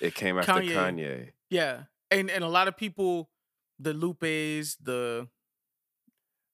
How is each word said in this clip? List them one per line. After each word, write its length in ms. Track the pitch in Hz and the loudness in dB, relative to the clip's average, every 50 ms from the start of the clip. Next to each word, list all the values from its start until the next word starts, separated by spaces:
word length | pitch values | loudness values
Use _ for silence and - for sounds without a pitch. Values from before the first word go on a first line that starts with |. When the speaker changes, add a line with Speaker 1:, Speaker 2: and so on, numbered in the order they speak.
Speaker 1:
It 140 | - 170 - | -4 -4 -2
came 240 | - 107 95 92 92 | -2 0 0 2 2
after 140 | 90 190 190 | 4 4 4
Speaker 2:
Kanye. 200 | 185 185 175 170 | 4 2 2 0
Speaker 1:
Kanye. 540 | - 92 92 92 82 78 71 67 123 123 127 - _ _ _ | 0 0 0 0 -4 -6 -6 -6 -8 -10 -14 -18 _ _ _
Speaker 2:
Yeah. 320 | 185 175 160 143 127 123 143 - _ _ _ _ | -2 0 0 0 -2 -6 -12 -18 _ _ _ _
And, 200 | - 196 196 190 | 0 2 2 0
and 120 | 180 190 175 | -2 -2 -2
a 40 | 165 | 2
lot 180 | 170 180 190 | 4 4 4
of 120 | 190 185 - | 4 2 -2
people, 500 | 220 208 165 - 196 180 180 170 160 - _ _ _ _ _ _ _ _ _ - | -6 -6 -2 0 2 2 2 0 -2 -6 _ _ _ _ _ _ _ _ _ -6
the 140 | - 156 151 | -4 -4 -2
Lupes, 840 | 151 165 175 170 - 170 160 156 156 151 156 151 151 151 147 - | 0 -2 -2 -2 -2 -2 0 0 0 0 -2 -2 -2 -4 -6 -8
the, 520 | - - 131 127 123 123 120 117 117 123 123 - _ _ _ _ _ _ _ _ _ _ _ _ _ _ _ _ _ _ _ _ _ _ _ | -6 -6 -4 -2 -2 -2 -2 -2 -4 -6 -10 -14 _ _ _ _ _ _ _ _ _ _ _ _ _ _ _ _ _ _ _ _ _ _ _